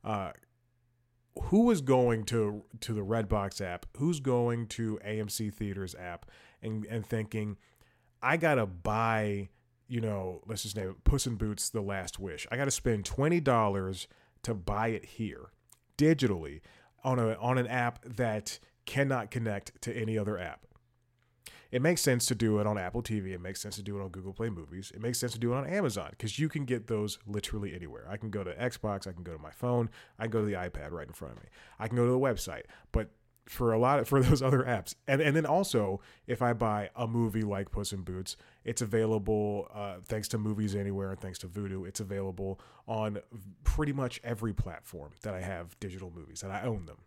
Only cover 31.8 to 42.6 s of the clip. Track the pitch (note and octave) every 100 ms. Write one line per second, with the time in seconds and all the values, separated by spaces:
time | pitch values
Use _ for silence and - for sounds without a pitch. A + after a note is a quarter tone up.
31.8 | A2 A#2+ A#2+ B2+ C3+ A2+ - D#2 - -
32.8 | - - - _ _ _ - - A#2+ A2+
33.8 | B2 C#3+ - C#3 C3 C#3 C3 C3 B2+ A2+
34.8 | - - - C3+ D3+ D3+ D3+ E3 G3 B2
35.8 | G2+ G2 - - - A#2+ A#2+ A2+ A2+ G#2
36.8 | G2+ - A#2 A#2 A2+ G#2+ G#2+ G2 G2 G#2
37.8 | G2+ G2 F2+ F#2 F#2 - - _ - -
38.8 | A#2 A2 A2 A2 G2 G#2+ G#2 G2+ - G#2+
39.8 | G2+ F#2 - A2 G#2 A2+ G#2+ G#2 G#2 G2+
40.8 | G2+ G2 G2 F#2+ F#2+ F2+ F2+ F#2+ G2 F#2+
41.8 | F#2 - G2+ G2 F#2+ F2+ G2 F#2+